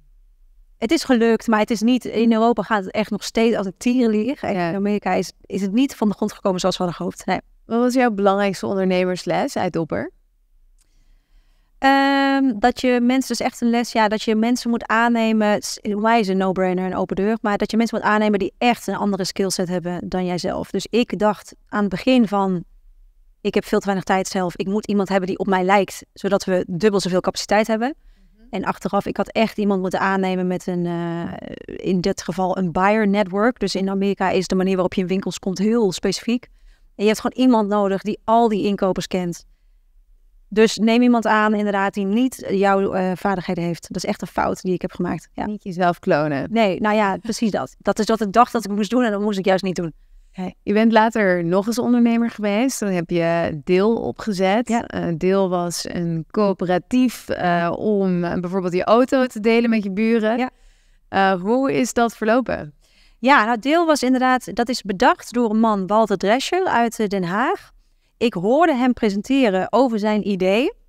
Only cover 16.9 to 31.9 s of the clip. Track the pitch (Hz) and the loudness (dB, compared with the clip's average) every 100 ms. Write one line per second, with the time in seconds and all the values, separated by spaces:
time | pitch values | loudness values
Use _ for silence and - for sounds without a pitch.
16.9 | 190 190 - 202 226 214 202 214 220 226 | -4 -4 -2 -2 -2 -2 -2 0 0 0
17.9 | 220 202 214 214 202 196 - 240 233 - | 0 0 2 2 0 -2 0 0 0 -2
18.9 | 196 202 190 180 - 196 - 175 180 175 | -4 -2 -2 -4 -4 -4 -2 -2 -4 -4
19.9 | 175 185 185 180 175 - - - 196 - | -8 -6 -4 -2 -4 -4 -6 -6 -8 -2
20.9 | 220 240 180 208 202 - - - 208 202 | -2 0 0 0 -2 -8 -20 -6 -2 -2
21.9 | 175 - 262 214 202 196 180 - - - | 0 2 4 4 2 0 -2 -6 -20 -20
22.9 | - - _ _ _ 208 202 - 214 196 | -20 -20 _ _ _ -2 -2 0 -2 0
23.9 | 190 - 190 185 196 180 - 190 208 - | -2 0 0 0 -2 -4 -4 -4 -4 0
24.9 | 202 190 196 175 - 196 185 185 202 185 | 0 2 0 -2 -4 0 0 4 4 2
25.9 | - - - 196 196 - 180 - 175 214 | -6 -18 -8 -2 0 0 -2 -2 0 2
26.9 | 196 175 185 185 - - 208 226 220 240 | 2 0 0 -2 -4 0 0 2 -2 -4
27.9 | 320 - _ _ _ 226 190 170 - 190 | -8 -18 _ _ _ -12 -8 -6 -6 -2
28.9 | 202 - - 196 - 220 - 202 196 185 | -2 -2 -4 -4 0 -2 0 0 0 -2
29.9 | - 196 190 190 185 180 180 - 175 175 | -2 0 0 0 -2 -2 -4 -4 -4 -2
30.9 | 170 170 170 165 - - - - - - | -4 -6 -6 -8 -10 -14 -16 -16 -8 -2